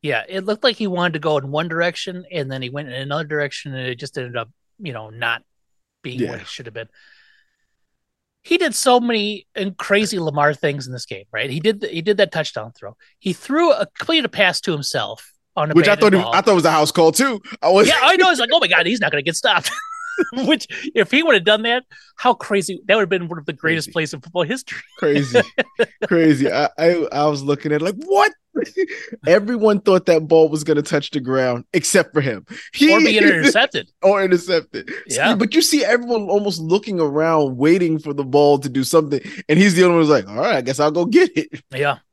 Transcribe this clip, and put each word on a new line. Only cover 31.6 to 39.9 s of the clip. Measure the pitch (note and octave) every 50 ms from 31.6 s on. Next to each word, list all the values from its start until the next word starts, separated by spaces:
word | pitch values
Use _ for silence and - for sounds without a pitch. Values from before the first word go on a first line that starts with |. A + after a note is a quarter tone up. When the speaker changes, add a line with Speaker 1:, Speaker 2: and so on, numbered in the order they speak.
| - _ -
Speaker 2:
except | F3+ - - - F#3+ D#3+ - -
for | D3+
him. | C3+ C3+ A2+ F#2+ - _ - - - - -
He | - C#4+ D#4 E4
Speaker 1:
Or | E4
be | D#4+ - -
intercepted. | - - D#4 F#3 E3 D#3 C#4+ G#3 G#3 B3+ C#4 - - - _ _
Speaker 2:
<laughs> | _ -
Or | F#3+ G3+ G3+ G3
intercepted. | F#3+ F3+ F3 E3+ F3 F#3 E3 D#3 _ - A#2 - - - - -
Speaker 1:
Yeah. | - - B2 D3 F#3+ A#3+
Speaker 2:
But | G3 A#3 G#3+ -
you | D#4 E4
see | - D#4 D4 A#3+
everyone | F#3+ A#3 B3 A#3+ A#3+ A#3+ A3 G#3
almost | G3 G3 G3+ G#3 G3+ F3+ E3
looking | D#3+ D#3+ F3 G#3 G#3 A3 G3+ F3
around, | D#3+ D3 C#3 D3+ D#3+ E3 E3 D#3 D3 C3+ B2+
waiting | A#2+ C3+ D#3 E3+ F#3+ F3+ E3 D#3+ D#3
for | D3 D3+ C#3+
the | C#3+ C#3+
ball | C3 B2+ D3 D3 D3 C#3+ C#3
to | C3 C3+
do | B2 C3+ C3
something, | - - E3 D#3 C#3+ C#3+ C3 - - - - - -
and | D3
he's | D#3+ G3 G#3 F3
the | E3+ F3+
only | F3+